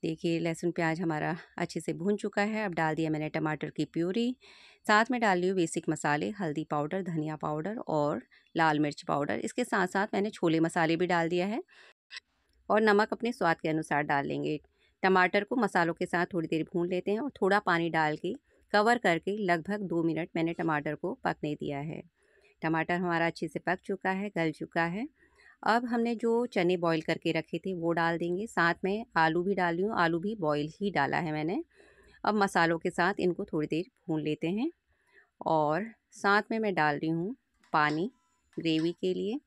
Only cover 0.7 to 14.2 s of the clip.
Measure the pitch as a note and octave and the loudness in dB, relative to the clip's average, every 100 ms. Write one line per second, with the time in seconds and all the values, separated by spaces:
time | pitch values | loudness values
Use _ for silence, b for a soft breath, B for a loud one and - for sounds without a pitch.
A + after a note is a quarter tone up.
0.7 | E3 E3 D#3+ F3 D3+ D#3 D#3 B B E3+ | -2 -2 0 -2 -2 -2 -4 B B -6
1.7 | - D#3+ D#3 F3 G#3 G#3+ - G#3 A3 G#3+ | -6 -6 -4 -2 -2 -2 -2 -2 -2 -4
2.7 | E3+ D#3+ D#3 D#3+ D#3 D3+ D#3+ D#3 D3+ D3+ | 0 0 0 -2 -2 -2 -2 -2 -4 -6
3.7 | - D3+ - E3+ F#3+ A#3 B3+ B B B | -6 -6 -2 -2 0 -2 -4 B B B
4.7 | B - G#3+ A3+ B3 A3 F#3 F3+ F#3+ E3 | B 2 4 4 2 2 2 2 2 0
5.7 | - - D#3 D#3+ D3 F#3 G#3+ F3 D3+ D#3 | -2 -4 -2 0 0 -2 -4 -4 -4 -2
6.7 | D3+ D3 F#3 G3 E3 D3+ D#3 D#3+ D3+ D#3+ | -2 -2 -4 -4 -4 -4 -4 -4 -4 -4
7.7 | A3 - D#3 D3 F#3+ - b b D#3+ D#3+ | -8 -2 0 2 0 -6 b b 2 4
8.7 | D3+ D3+ D3 - D#3 D3 - - - B3 | 4 0 -2 -2 -2 0 -4 -4 -4 -2
9.7 | A3 F#3 F#3+ G#3 G3+ G#3 - E3+ D#3+ D#3+ | 0 0 0 -2 -2 -2 0 2 2 2
10.7 | F3 D#3+ E3 F3 F3 E3 F3 F#3 A#3 F#4+ | 2 2 2 2 2 2 0 -2 -4 -8
11.7 | B B _ _ B _ _ _ _ _ | B B _ _ B _ _ _ _ _
12.7 | G#3 A3 G3+ G#3+ G#3+ A#3 A#3+ F3 E3 D#3+ | 2 6 4 2 0 -4 0 2 2 0
13.7 | D#3 D#3 D3 D3 D3 | -2 0 0 2 0